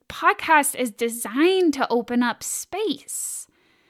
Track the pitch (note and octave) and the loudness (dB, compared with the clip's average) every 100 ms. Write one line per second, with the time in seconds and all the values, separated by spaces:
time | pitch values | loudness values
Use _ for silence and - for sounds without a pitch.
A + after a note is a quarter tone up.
0 | - - E4 G4+ - D#4 C#4 - B3 - | -18 -2 0 2 4 4 2 -2 -6 -2
1 | A#3 A#3 G#3+ A#3+ E4+ F#4+ F4 C#4 A#3+ A#3 | -4 -4 -4 2 4 4 2 2 0 -2
2 | A3+ A#3+ A#3+ - - - - F4+ G#4+ - | 0 0 0 -2 -8 -10 -8 -4 -4 -4
3 | - - - - - _ _ _ | -8 -10 -10 -10 -14 _ _ _